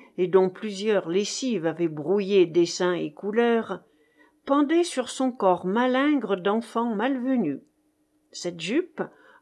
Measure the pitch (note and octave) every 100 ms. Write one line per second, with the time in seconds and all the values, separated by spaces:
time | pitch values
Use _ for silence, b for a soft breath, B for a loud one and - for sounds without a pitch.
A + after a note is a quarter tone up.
0 | B - F3+ F#3 F#3 F#3 G#3+ G3 G#3+ G3
1 | E3 F#3 G3+ - C4 G3+ E3 D#3+ E3 D3+
2 | D3+ G3+ F#3+ G3+ E3 E3 E3+ - F3+ E3+
3 | D#3 - G3+ G#3+ A#3 A3+ A3 F3 - b
4 | b b b b - C#4 C#4+ E4 E4+ F4+
5 | E4+ - C4 A#3+ G3 F3+ F3+ G#3+ B3+ B3+
6 | C#4+ C#4+ G#3 F#3+ F#3 A3 A3+ A3+ A#3+ G3+
7 | B3+ C4+ B3+ C4 D#3+ C3+ - _ _ _
8 | _ _ _ - F3+ E3+ E3 C#4 F4+ -
9 | F3+ b b b